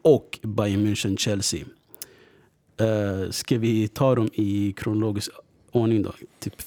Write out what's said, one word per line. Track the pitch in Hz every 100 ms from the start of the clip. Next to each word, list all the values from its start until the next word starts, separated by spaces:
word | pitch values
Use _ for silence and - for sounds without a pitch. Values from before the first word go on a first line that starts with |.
och | - 131 - -
Bayern | 113 104 104 101 107
München, | 104 107 98
Chelsea. | - 101 98 82 71 - _ - - - _ _ _ _ _ -
Eh, | 110 107 101 95 95
ska | - - 123
vi | 113 110 107
ta | - 135
dem | 123 110
i | - 104 101 101 95
kronologisk | - 107 107 104 - - - _ _
ordning | 123 113 113
då? | 92 - - _
Typ | - -